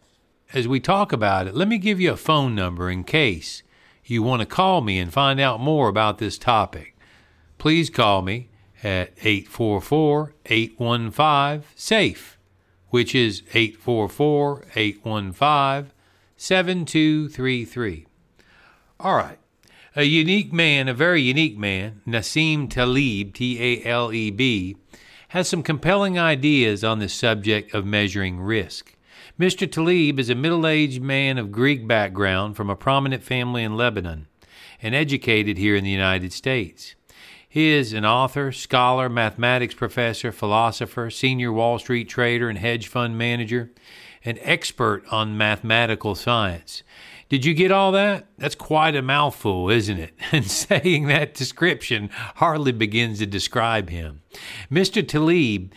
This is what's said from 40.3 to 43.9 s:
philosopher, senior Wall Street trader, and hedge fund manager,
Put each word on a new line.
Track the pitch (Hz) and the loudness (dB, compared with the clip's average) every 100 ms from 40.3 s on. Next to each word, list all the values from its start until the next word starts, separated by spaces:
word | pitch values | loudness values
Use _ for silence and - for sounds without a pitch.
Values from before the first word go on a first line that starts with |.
philosopher, | 104 104 107 117 - 117 - 117 | -4 0 2 2 0 -8 -8 -8
senior | - 131 127 123 | -2 0 0 -2
Wall | 110 117 117 | 0 0 0
Street | - 123 110 | -2 -4 -4
trader, | - 120 120 120 | -2 0 0 -2
and | 101 | -2
hedge | 113 117 107 | -2 -4 -4
fund | 127 120 113 | -4 -4 -2
manager, | 117 120 110 120 117 _ - | -2 -2 -2 -4 -6 _ -20